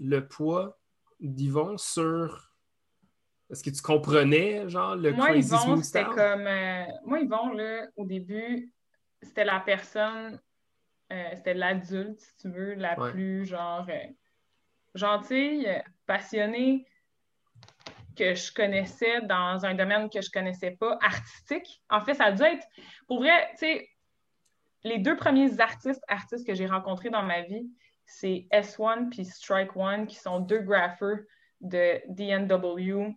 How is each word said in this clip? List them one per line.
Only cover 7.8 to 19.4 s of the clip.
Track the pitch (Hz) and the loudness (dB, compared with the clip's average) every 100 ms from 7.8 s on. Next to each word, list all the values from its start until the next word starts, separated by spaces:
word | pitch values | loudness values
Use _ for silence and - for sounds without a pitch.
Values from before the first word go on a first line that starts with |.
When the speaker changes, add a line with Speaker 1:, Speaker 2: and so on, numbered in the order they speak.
| - - | -10 -10
Speaker 2:
au | 190 | -8
début, | 185 180 208 233 247 247 _ _ _ _ _ | -8 -8 -8 -6 -6 -8 _ _ _ _ _
c'était | - - 208 | -8 -2 0
la | 190 | 0
personne, | 190 190 - 214 214 226 226 - _ _ _ _ _ _ - | 0 -2 -2 -2 -2 -2 -12 -14 _ _ _ _ _ _ -14
euh, | 185 175 180 | -10 -8 -6
c'était | 185 | -4
l'adulte, | 180 185 190 180 190 202 214 | 0 0 -2 -4 -6 -8 -10
si | _ _ | _ _
tu | 190 | -12
veux, | 180 196 | -8 -8
la | 202 180 170 | -6 -4 -2
Speaker 1:
Ouais. | 123 | -4
Speaker 2:
plus, | 190 190 190 190 | -4 -4 -4 -6
genre, | 175 175 170 180 | -6 -6 -6 -6
euh, | 156 - - _ _ _ _ _ _ _ | -8 -10 -18 _ _ _ _ _ _ _
gentille, | 185 202 208 202 262 285 302 226 | -4 0 0 0 0 0 0 -2
euh, | 180 - _ - | -4 -6 _ -4
passionnée | 196 - 220 208 240 262 269 - _ _ _ _ _ _ _ - _ - - - - | -4 -2 -2 0 0 2 2 -2 _ _ _ _ _ _ _ -20 _ -20 -20 -12 -2
que | 185 | 0
je | 180 - | 0 -4
connaissais | - 202 196 190 - 226 233 | 0 0 0 -2 -2 0 0
dans | 214 185 | 0 0